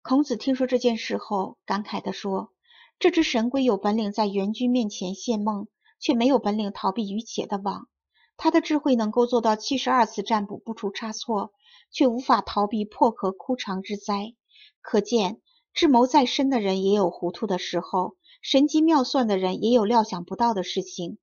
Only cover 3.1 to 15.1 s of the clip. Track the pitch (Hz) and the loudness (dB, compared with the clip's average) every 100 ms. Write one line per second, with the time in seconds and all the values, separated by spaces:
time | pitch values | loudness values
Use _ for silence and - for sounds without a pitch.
3.1 | 349 320 240 226 277 262 196 214 214 208 | 2 0 0 0 0 0 2 0 0 -2
4.1 | 208 208 196 196 220 247 247 214 - 185 | -2 -2 0 -2 -2 0 0 -2 -4 -8
5.1 | 190 - 220 208 208 208 _ _ _ - | -8 -4 -2 -2 -4 -10 _ _ _ -2
6.1 | 240 240 262 202 214 208 196 202 190 202 | 2 4 4 2 -2 -4 -2 -4 -2 -4
7.1 | 202 226 - 196 202 196 185 - _ _ | -6 -8 -8 -6 -4 -6 -8 -12 _ _
8.1 | _ _ _ 320 320 320 302 294 247 214 | _ _ _ 2 2 2 -2 2 2 2
9.1 | 233 240 240 226 214 - 262 - 254 220 | 2 2 4 2 0 -2 -4 2 2 2
10.1 | - 196 220 202 202 - 220 202 202 226 | 0 0 0 0 -8 -10 -6 -6 -6 -10
11.1 | 220 - 214 196 _ _ - _ - 269 | -10 -4 -4 -4 _ _ -20 _ 2 2
12.1 | 233 269 226 - - 202 220 208 - 254 | 2 0 0 2 -2 -2 -2 -6 2 2
13.1 | 226 190 196 - 254 - 190 190 202 208 | 2 -4 -4 -6 -6 -4 -8 -6 -10 -4
14.1 | 202 208 - _ _ - _ - 214 202 | -4 -6 -14 _ _ -20 _ -2 0 2